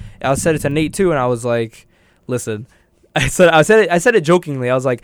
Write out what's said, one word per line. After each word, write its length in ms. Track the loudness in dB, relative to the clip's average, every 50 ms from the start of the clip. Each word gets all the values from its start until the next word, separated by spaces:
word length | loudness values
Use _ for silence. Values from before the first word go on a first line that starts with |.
| -20 -20 -14 -6
I 120 | -4 -2 -2
said 200 | 0 0 -2 -2
it 40 | -2
to 100 | -2 -4
Nate 240 | -2 -2 -2 -2 -2
too, 180 | -2 0 0
and 80 | 0 0
I 80 | 0 -2
was 180 | -2 -2 -2
like, 420 | -2 -2 -2 -2 -4 -8 -14 -20 _ _ _ _ _ _ _ _ -6
"Listen," 400 | -6 -6 -6 -6 -8 -8 -10 -14 _ _ _ _
<laughs> 240 | _ _ _ _ -4
I 120 | -4 -2 -2
said, 220 | 2 4 4 4
I 120 | 6 4
said 180 | 4 4 4 4 4
it, 40 | 2
I 60 | 0 0
said 160 | 0 2 2
it 60 | 2
jokingly. 480 | 2 2 2 0 0 -2 -8 -6 -4 -2
I 60 | -2
was 100 | -2 -2
like, 180 | -2 -4 -4